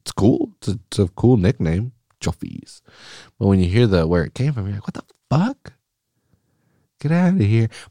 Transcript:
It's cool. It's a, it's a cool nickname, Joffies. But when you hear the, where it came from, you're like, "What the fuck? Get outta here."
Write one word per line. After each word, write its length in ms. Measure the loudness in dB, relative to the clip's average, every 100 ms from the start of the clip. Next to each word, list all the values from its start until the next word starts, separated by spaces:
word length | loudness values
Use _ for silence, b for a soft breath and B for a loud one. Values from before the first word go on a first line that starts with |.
It's 100 | -12
cool. 400 | 0 2 2 -2 -8
It's 100 | -8
a, 120 | -8 -6
it's 120 | -2
a 80 | -2
cool 300 | 0 2 4
nickname, 560 | 2 0 -2 -2 -4 -10 _ _
Joffies. 600 | -8 -6 -10 -14 -18 -20 B B B B B -4
But 80 | 2
when 120 | 2
you 80 | 2
hear 200 | 2 4
the, 180 | 2 2
where 180 | 0
it 120 | -2 -4
came 180 | -4
from, 140 | -4 -6
you're 80 | -8
like, 100 | -10
"What 80 |
the 100 | -12 -16 _ -4
fuck? 420 | -2 0 -4 -14 -20 _ _ _ _ _ _ _ _ _ _ _ _
Get 120 | -2
outta 320 | 2 2 2
here." 260 | 2 2 0 B B